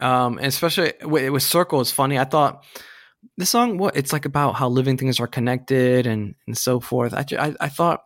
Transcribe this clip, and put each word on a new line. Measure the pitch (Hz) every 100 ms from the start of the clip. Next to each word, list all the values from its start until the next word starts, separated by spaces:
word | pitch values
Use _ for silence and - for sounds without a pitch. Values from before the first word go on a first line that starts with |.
Um, | 127 127 123 120
and | 135
especially | 135 170 190 165 -
with, | - 151 131
with | 135
Circle, | - 170 175 147
it's | 120
funny. | - 135 139
I |
thought | 135 156 143 - - - - - - _ - -
this | 180
song, | 233 240 185
what, | 202 143
it's, | 139
like, | 151 143
about | 143 139 107
how | 127
living | 127 131 131
things | 131 123
are | 120
connected | - 120 127 - 135 127 127 123
and, | 110 104 - -
and | 113
so | - 123
forth. | - 123 120
I | -
ju-, | 143 -
I, | 151 143
I | 151
thought | - 170 147